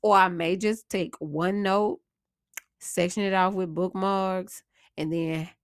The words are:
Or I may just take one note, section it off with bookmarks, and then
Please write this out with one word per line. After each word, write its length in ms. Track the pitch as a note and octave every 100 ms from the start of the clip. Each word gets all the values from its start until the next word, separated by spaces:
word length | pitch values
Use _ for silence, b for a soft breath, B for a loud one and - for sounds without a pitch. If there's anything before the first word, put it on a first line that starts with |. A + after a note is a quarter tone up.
Or 120 | G#3+
I 140 | G3 F#3
may 300 | F3 E3 F#3
just 320 | G#3 A3 -
take 260 | G3 F3 -
one 440 | D3+ D3 F3 G3+
note, 380 | G3 G3 G#3 - _ _ _ _ _ - _ _
section 440 | - - F3 G#3+
it 100 | G3
off 200 | F#3+ F#3
with 200 | F#3+ F#3
bookmarks, 880 | D#3+ F3+ F#3 F#3+ G3 F#3+ F#3 F#3 - _ b b -
and 160 | D#3
then 360 | E3 D#3+ D#3+ E3 _